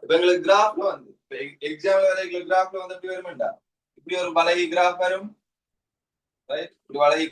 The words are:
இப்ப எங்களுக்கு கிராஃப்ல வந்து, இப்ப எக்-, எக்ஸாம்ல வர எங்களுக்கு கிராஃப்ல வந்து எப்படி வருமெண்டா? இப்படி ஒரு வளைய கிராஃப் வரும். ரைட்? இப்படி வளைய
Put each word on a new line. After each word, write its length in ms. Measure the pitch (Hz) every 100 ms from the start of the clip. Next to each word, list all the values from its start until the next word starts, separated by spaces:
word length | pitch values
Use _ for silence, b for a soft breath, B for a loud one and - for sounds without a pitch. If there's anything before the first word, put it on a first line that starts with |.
இப்ப 100 | -
எங்களுக்கு 320 | 165 180 180 185
கிராஃப்ல 340 | 202 214 165
வந்து, 260 | 190 - 117
இப்ப 260 | _ _ 131
எக்-, 220 | 139 -
எக்ஸாம்ல 460 | 147 165 196 196 190
வர 140 | 190
எங்களுக்கு 280 | 180 175 160
கிராஃப்ல 280 | 185 185 190
வந்து 160 | 180
எப்படி 180 | 185 185
வருமெண்டா? 360 | 185 185 147 - - _ _ _
இப்படி 220 | _ 165 180
ஒரு 120 | 180
வளைய 320 | 165 170 175 170
கிராஃப் 300 | 180 180 180
வரும். 300 | 180 190 208 - _ _ _ _ _ _ _ _ _ _ -
ரைட்? 260 | 151 175
இப்படி 260 | _ _ 143
வளைய 280 | 147 151 160